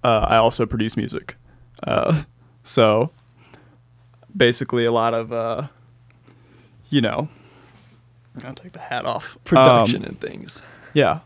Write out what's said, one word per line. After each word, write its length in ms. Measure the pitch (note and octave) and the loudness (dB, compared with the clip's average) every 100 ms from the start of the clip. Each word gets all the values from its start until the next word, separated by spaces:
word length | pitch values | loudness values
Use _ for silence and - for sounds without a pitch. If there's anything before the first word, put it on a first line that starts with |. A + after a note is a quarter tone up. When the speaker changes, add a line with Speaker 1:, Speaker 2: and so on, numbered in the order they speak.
Speaker 1:
uh, 240 | - A2+ G#2 | 2 0 4
I 80 | A2+ | 4
also 280 | A2+ - A2+ | 4 0 -4
produce 300 | A2+ G#2+ A2 | -2 -4 -4
music. 400 | A2+ - - - _ - - - - | -6 -8 -12 -20 _ -20 -20 -14 -4
Uh, 360 | - - D#3+ D3+ _ _ _ | -2 0 -2 -4 _ _ _
so 480 | - - A2+ G#2+ C#3 _ _ _ _ - _ _ _ _ _ _ _ G3 | -6 2 4 4 0 _ _ _ _ -20 _ _ _ _ _ _ _ 2
basically 480 | A#2+ A#2+ B2+ A#2+ | 2 2 -2 -2
a 80 | A#2 | 0
lot 220 | A#2 A#2 | 0 0
of, 180 | A#2 A2+ | -2 -4
uh, 300 | A#2 A2+ A2+ C#3+ _ _ _ _ _ _ _ _ _ _ _ _ | -6 -6 -6 -8 _ _ _ _ _ _ _ _ _ _ _ _
you 100 | C#3+ | 0
know, 280 | A2+ - D3+ - - - - - _ _ _ _ _ | 0 -2 -8 -10 -20 -20 -20 -20 _ _ _ _ _
I'm 80 | - | -18
gonna 120 | B2 | -18
take 180 | C3 F3+ | -18 -20
the 80 | - | -20
hat 260 | - A#2+ - | -10 -8 -6
off. 320 | A#2 - - | -8 -10 -20
Speaker 2:
Production 580 | - - C3 B2 A2 A#2+ | 0 6 8 6 4 -2
Speaker 1:
Um, 60 | - | -8
Speaker 2:
and 120 | - | -12
things. 420 | - - - - - - - | -14 -14 -14 -16 -18 -20 -6
Speaker 1:
Yeah. 280 | D3+ B2+ D#2+ | 0 0 0